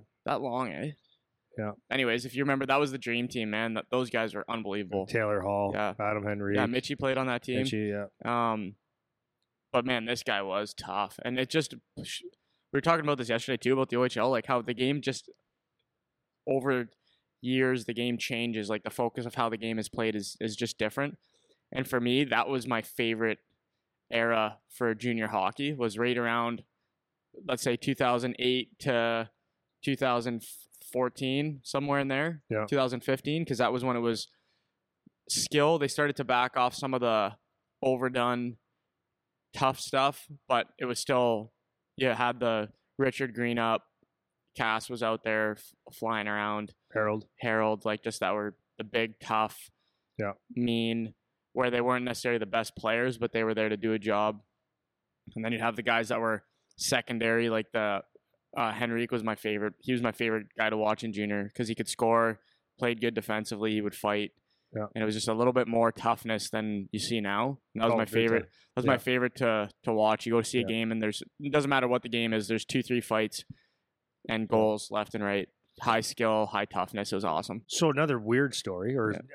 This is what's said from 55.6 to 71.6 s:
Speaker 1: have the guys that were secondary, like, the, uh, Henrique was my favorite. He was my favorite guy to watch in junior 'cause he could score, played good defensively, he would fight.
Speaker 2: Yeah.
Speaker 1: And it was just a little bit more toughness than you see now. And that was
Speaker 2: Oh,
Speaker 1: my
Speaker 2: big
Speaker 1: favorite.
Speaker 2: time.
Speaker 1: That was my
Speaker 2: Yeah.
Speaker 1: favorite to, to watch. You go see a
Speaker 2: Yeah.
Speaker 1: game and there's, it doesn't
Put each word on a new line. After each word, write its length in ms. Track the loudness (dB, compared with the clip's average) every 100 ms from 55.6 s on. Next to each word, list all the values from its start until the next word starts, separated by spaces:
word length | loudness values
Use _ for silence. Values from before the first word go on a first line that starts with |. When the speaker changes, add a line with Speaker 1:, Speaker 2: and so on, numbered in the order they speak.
Speaker 1:
have 140 | 0 0
the 80 |
guys 240 | 2 2 2
that 100 | 0
were 240 | 0 -2 -4 _ _ -8
secondary, 720 | 0 0 0 0 2 2 2
like, 220 | 0 -2
the, 300 | 0 0 0 -4 _ _ _ _ -2
uh, 160 | -2 0
Henrique 320 | -2 0 0
was 120 | 0
my 120 | -2 -2
favorite. 380 | -2 -2 -2 -4
He 100 | -2
was 80 | 0
my 100 | 0
favorite 360 | 0 0 0 -4 -2
guy 120 | 0
to 80 | 2
watch 260 | 0 0
in 100 | -2
junior 360 | -4 -2 -2 -2 -4
'cause 120 | -4
he 80 | -2
could 120 | -4
score, 520 | 0 4 6 4 0 _ _ _ _
played 220 | -2 0
good 120 | 0 -2
defensively, 560 | -2 -4 -4 -2 0
he 100 | 0
would 140 | -2 -2
fight. 360 | 0 0 -2 -8 _ _ _ -8
Speaker 2:
Yeah. 120 | -6 -2
Speaker 1:
And 80 |
it 20 | -2
was 80 |
just 140 | 0 -2
a 60 | 2
little 180 | 4
bit 140 | 4 2
more 240 | 4 2
toughness 580 | 2 0 0 0 -4 -2
than 400 | -4 -2 -4 -4
you 60 | -6
see 220 | -2 -2
now. 380 | 0 0 0 -4 _ 0
And 60 |
that 40 | 2
was 80 |
Speaker 2:
Oh, 40 | 2
Speaker 1:
my 80 | 2
Speaker 2:
big 80 |
Speaker 1:
favorite. 260 | 2 4 2
Speaker 2:
time. 80 | -2 _ _ -2
Speaker 1:
That 40 |
was 40 | 2
my 60 |
Speaker 2:
Yeah. 40 | 2
Speaker 1:
favorite 380 | 2 2 0 0
to, 340 | 2 2 0 -4
to 100 | 0
watch. 320 | 4 4 4 2
You 80 |
go 80 | 2
see 160 | 2 0
a 40 |
Speaker 2:
Yeah. 60 | 0
Speaker 1:
game 240 | 0 0
and 100 | 0
there's, 200 | -2 -4 -10 -8
it 120 | 0
doesn't 180 | 2